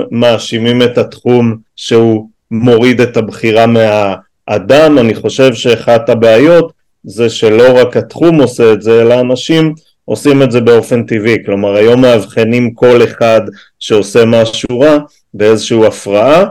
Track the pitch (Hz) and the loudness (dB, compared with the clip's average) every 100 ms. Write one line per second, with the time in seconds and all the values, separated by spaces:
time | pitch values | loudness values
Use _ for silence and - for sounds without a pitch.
0 | - 117 120 110 - 113 120 123 120 123 | -2 -2 0 0 -4 -4 -2 0 0 -2
1 | 107 - 127 123 117 110 _ - - 113 | -4 -4 0 0 0 -4 _ -14 -2 0
2 | 113 110 110 _ - 110 123 113 127 120 | 2 -2 -6 _ -10 -4 0 2 2 0
3 | 117 117 104 - 113 110 113 113 110 104 | -2 -2 -6 -6 -2 0 2 2 0 0
4 | 101 92 _ _ - 104 95 139 156 143 | -2 -6 _ _ -8 -4 0 2 4 2
5 | 113 101 107 - 131 113 123 113 - 117 | 0 -2 -4 0 0 0 -2 -2 0 0
6 | - 117 113 110 151 170 165 _ _ _ | 0 0 2 4 4 2 0 _ _ _
7 | - 98 117 - 110 110 127 127 123 123 | -14 -4 -4 -2 0 4 4 4 2 -2
8 | - - 165 160 123 - 113 104 110 113 | -6 -2 0 2 0 0 0 0 0 2
9 | 117 123 123 127 - 160 156 156 _ _ | 2 0 0 -4 -2 0 -2 -4 _ _
10 | - 110 143 139 131 123 117 117 107 120 | -10 -4 0 2 0 0 2 2 2 -4
11 | 113 113 110 107 107 98 101 101 113 123 | -4 -4 -2 -2 -4 -4 -2 0 2 2
12 | 127 113 98 117 113 123 120 117 123 123 | 2 2 -2 -4 -2 -2 -4 0 2 2
13 | 110 - 113 110 101 - _ - - 107 | 0 0 0 0 -2 -12 _ -14 -4 -2
14 | 98 120 113 117 110 - - 123 151 147 | 0 0 2 2 0 -4 -6 -2 0 0
15 | 147 _ _ 98 107 110 - 117 107 - | -4 _ _ -2 0 0 -2 0 0 -2
16 | 101 101 127 165 202 | -4 0 2 2 0